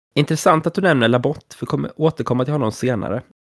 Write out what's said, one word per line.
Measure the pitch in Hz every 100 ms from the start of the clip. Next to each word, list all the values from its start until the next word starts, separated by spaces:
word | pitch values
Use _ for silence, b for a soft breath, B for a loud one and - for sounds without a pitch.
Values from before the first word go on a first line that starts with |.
| _ -
Intressant | 147 156 185 160 165
att |
du | 196
nämner | 185 139 113
Lamotte, | 123 139 156 - -
för | -
kommer | 143 - -
återkomma | 156 - 113 123 127
till |
honom | 151 110
senare. | - 123 113 - 110 - _